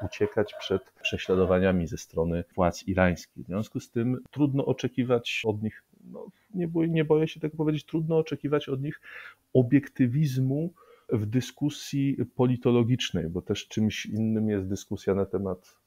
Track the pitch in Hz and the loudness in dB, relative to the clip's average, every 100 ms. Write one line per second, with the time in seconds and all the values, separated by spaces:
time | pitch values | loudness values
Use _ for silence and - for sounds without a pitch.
0 | 92 - 104 - 104 - - 95 - _ | -6 -2 0 0 -2 -6 -2 -2 -2 _
1 | - - - 92 90 92 95 92 80 82 | -6 -4 0 2 4 4 4 2 0 -6
2 | - 85 82 85 82 - 87 85 - 92 | -6 -2 0 -2 -4 0 0 0 -2 2
3 | 92 85 - - - 92 110 127 - 120 | 2 2 -6 -16 -8 -8 -6 -8 -6 -4
4 | 117 123 - 131 143 135 135 131 131 - | -2 -4 -6 0 0 2 0 -2 -2 -2
5 | 123 120 - - 113 104 110 - _ _ | 0 0 0 -2 -2 -2 -4 -8 _ _
6 | - - - - _ 185 170 165 165 160 | -18 -16 -16 -20 _ -6 -2 0 0 2
7 | 156 156 160 - 156 156 151 151 - 160 | 4 2 2 -2 -8 -2 0 0 -2 -4
8 | 160 160 160 143 143 147 147 135 143 - | 0 0 0 -4 -2 -2 0 -4 -4 -8
9 | - - - - _ 131 120 139 - - | -14 -18 -18 -20 _ 4 6 4 2 0
10 | 127 131 151 131 131 143 170 - - - | 2 2 0 2 0 0 -4 -8 -20 -20
11 | - 117 104 120 - - 147 - - 143 | -4 -2 0 -2 -2 -4 -4 -4 -6 -2
12 | 139 131 120 - 127 123 127 120 117 123 | 0 0 -4 0 2 2 4 4 4 2
13 | - 90 80 87 - 101 - - 107 - | 0 -2 -2 -4 -4 -4 -4 0 0 -2
14 | - 104 110 110 107 101 95 98 - 101 | -6 -2 0 0 0 0 -2 -6 -6 -4
15 | - 98 95 95 98 92 - _ | 0 0 0 -2 -4 -6 -10 _